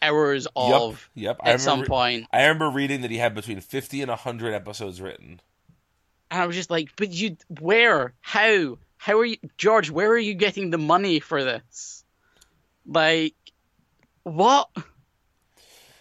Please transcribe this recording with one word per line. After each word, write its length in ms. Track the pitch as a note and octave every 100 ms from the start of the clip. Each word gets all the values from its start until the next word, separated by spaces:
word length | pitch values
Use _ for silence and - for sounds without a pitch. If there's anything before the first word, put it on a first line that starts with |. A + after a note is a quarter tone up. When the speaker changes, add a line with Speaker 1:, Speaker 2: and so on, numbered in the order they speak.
Speaker 1:
hours 460 | D#3 D3+ D3 C#3 C3 C3
Speaker 2:
Yep, 0 |
Speaker 1:
of 540 | B2 B2+ A2+ G#2+ - -
Speaker 2:
yep. 220 | G#2 B2
Speaker 1:
at 100 | -
Speaker 2:
I 40 | B2
Speaker 1:
some 240 | C3 C#3
Speaker 2:
remember, 80 | C3+
Speaker 1:
point." 380 | C3 B2 A#2+ A2+
Speaker 2:
I 80 | A#2+
remember 280 | C#3+ D#3+ D#3
reading 320 | C3+ C#3 C#3
that 100 | B2
he 60 | A2+
had 180 | A#2+ G#2+
between 260 | G#2 G2
fifty 400 | - C3+ C3+ C#3
and 100 | C3
a 40 | A#2
hundred 380 | C3 A#2 A2+
episodes 460 | G#2 F#2 G#2+ G2+ F2+
written. 400 | F#2+ - A1+ F2 _ _ _ _ _ _ _ _ -
Speaker 1:
And 120 | F3
I 40 | F3
was 100 | F3
just 160 | F3
like, 180 | E3 D3+ -
"But 140 | G3+
you, 260 | F3 G#3+ D#3+ - D3+
where? 540 | D#3+ A3+ A#3 E3 B2 _
How? 580 | - G#3 A3 G3+ D3 A#2 _ _
How 220 | - G#3+
are 60 | A#3
you, 120 | A3 D#3 -
George, 340 | G3+ A3 D#3
where 180 | D#3 G#3+
are 60 | A#3
you 160 | G#3+
getting 360 | F#3 G3+ G3 F#3
the 80 | E3
money 420 | D3+ F3 G3 D#3
for 220 | - D3+
this? 600 | C3 A#2 _ - - - _ _ _ _ _ _ _ _ -
Like, 500 | D#3 D#3 E3 D#3+ _ - _ _ _ _ _ _ _
what?" 460 | F3+ D#3 G#3+ C#4 - - - _ _ _ _ _ _ _ _ _ _ _